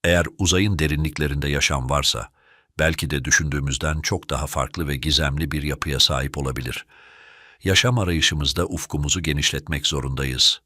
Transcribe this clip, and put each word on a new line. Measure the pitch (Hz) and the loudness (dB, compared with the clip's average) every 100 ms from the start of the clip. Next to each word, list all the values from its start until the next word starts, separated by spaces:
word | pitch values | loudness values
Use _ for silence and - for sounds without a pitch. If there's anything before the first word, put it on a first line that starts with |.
Eğer | 87 87 82 - | 4 4 2 0
uzayın | 92 90 101 87 | 2 4 2 2
derinliklerinde | 78 76 78 - 73 71 71 | 2 2 0 0 -2 0 0
yaşam | 71 - 71 64 | 0 0 0 0
varsa, | 71 69 57 55 _ _ _ _ - | 2 2 -2 -8 _ _ _ _ 0
belki | 80 85 78 | 0 2 -2
de | 73 64 | -2 2
düşündüğümüzden | - 76 71 69 65 78 78 | 2 2 -2 -2 -2 0 -2
çok | - 92 - | -2 -4 -4
daha | 69 73 | -4 -2
farklı | - 67 - 73 | -2 -4 -4 -4
ve | 69 | -2
gizemli | 78 71 73 71 78 | 0 2 2 0 -2
bir | 73 | -2
yapıya | 71 67 78 65 | -4 -4 -4 0
sahip | - 67 67 73 | 2 2 -2 -4
olabilir. | 67 64 62 - - - - - - - - _ | -4 -4 -6 -8 -12 -20 -20 -20 -20 -20 -20 _
Yaşam | 95 95 123 123 | 2 4 4 2
arayışımızda | 92 82 - 78 71 76 87 | 2 2 2 2 0 0 -2
ufkumuzu | 85 - 76 73 85 | -4 -4 -2 0 0
genişletmek | 80 73 73 69 - 73 - | 0 0 0 -2 -4 -4 -2
zorundayız. | 73 67 65 67 64 - - | -2 -2 -4 -4 2 2 2